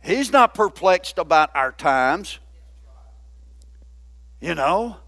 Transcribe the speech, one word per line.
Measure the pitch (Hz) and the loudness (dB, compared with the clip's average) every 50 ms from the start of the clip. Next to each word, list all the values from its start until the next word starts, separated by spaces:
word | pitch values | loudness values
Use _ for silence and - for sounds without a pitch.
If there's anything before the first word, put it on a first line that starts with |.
He's | - 151 190 262 277 220 | -4 -2 -4 -2 -2 2
not | 277 269 240 220 - | 4 4 4 4 2
perplexed | - 214 190 - - 175 190 185 180 185 - - | -2 -2 -2 -2 0 2 2 2 2 0 -8 -8
about | - 170 147 160 156 151 151 - | -8 -2 2 2 2 2 2 -2
our | 143 135 131 - | -4 -4 -4 -6
times. | - - 147 135 131 127 131 147 196 202 - - - - - - - - - - - - - - - - - - - - - - - - - - - - - - - - - - - - - - - - - - - | -4 -2 0 0 2 0 0 -2 -2 -6 -14 -16 -18 -20 -20 -20 -20 -20 -20 -20 -20 -20 -20 -20 -20 -20 -20 -20 -20 -20 -20 -20 -20 -20 -20 -20 -20 -20 -20 -20 -20 -20 -20 -20 -20 -20 -20 -20 -20 -20 -20 -20 -12
You | - 165 170 | -8 -8 -4
know? | 151 135 143 175 202 233 240 202 - - | -2 0 0 0 -2 -4 -6 -10 -16 -20